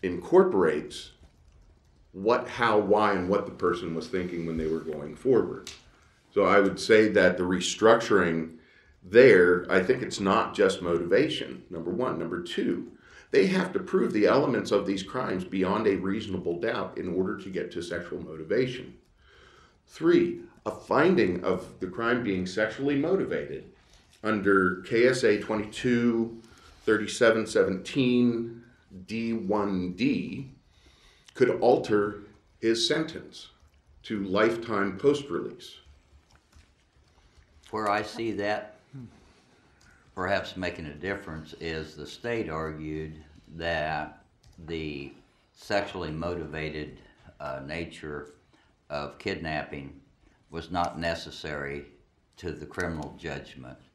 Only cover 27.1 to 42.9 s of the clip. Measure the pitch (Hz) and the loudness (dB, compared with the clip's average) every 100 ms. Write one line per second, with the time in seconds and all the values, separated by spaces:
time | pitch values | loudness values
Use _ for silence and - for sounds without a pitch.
27.1 | - 117 113 104 107 95 92 - 143 127 | 2 4 4 0 2 2 0 -4 0 2
28.1 | 123 120 113 117 - - _ _ 95 92 | 4 4 2 -6 -10 -20 _ _ -20 -10
29.1 | 110 117 113 95 104 101 95 90 90 131 | -6 -4 -4 -2 -2 0 -2 -4 -2 0
30.1 | 120 - - 135 - _ _ _ _ _ | 0 -4 -10 -12 -18 _ _ _ _ _
31.1 | _ - - 123 92 113 139 - 104 104 | _ -20 2 2 4 4 4 4 2 2
32.1 | 104 - _ _ _ 113 113 - 156 160 | -4 -16 _ _ _ 0 0 0 0 -2
33.1 | - - - - _ _ _ _ _ - | -8 -16 -20 -20 _ _ _ _ _ -8
34.1 | 107 98 98 110 117 - 104 98 90 139 | -6 -2 2 2 2 -4 -2 -2 2 2
35.1 | 147 - 85 - - - - _ - _ | 2 -2 -6 -6 -12 -20 -20 _ -20 _
36.1 | _ _ _ _ _ _ _ _ _ _ | _ _ _ _ _ _ _ _ _ _
37.1 | _ _ _ _ _ - 107 107 104 110 | _ _ _ _ _ -10 -4 0 0 -2
38.1 | - 113 98 101 107 - - _ 135 117 | -6 -6 -4 -2 -4 -6 -20 _ -18 -18
39.1 | - _ _ _ _ _ _ _ _ _ | -20 _ _ _ _ _ _ _ _ _
40.1 | - 92 98 - 92 90 87 80 73 90 | -6 -2 -2 -2 -6 -8 -8 -12 -10 -8
41.1 | 98 - 80 78 - 82 80 78 - 69 | -8 -8 -12 -14 -12 -8 -8 -10 -14 -16
42.1 | - 120 117 92 78 80 76 78 | -12 -6 -4 -4 -6 -6 -8 -8